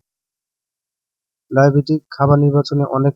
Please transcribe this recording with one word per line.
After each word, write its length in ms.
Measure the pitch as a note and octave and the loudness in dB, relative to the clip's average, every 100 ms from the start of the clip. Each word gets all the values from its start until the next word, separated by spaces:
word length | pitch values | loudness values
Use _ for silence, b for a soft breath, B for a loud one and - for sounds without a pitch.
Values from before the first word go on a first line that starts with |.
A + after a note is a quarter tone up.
| _ _ _ _ _ _ _ _ _ _ _ _ _ _ _ | _ _ _ _ _ _ _ _ _ _ _ _ _ _ _
ডায়াবেটিক 480 | B2+ C#3+ C#3+ C#3 D#3 - - | 0 2 2 0 -4 -6 -4
খাবার 220 | C#3 C#3+ C#3+ | 0 2 2
নির্বাচনে 380 | C#3+ C#3 C#3+ C#3+ C3 | 0 -2 -4 -4 -2
অনেক 160 | C#3 | -2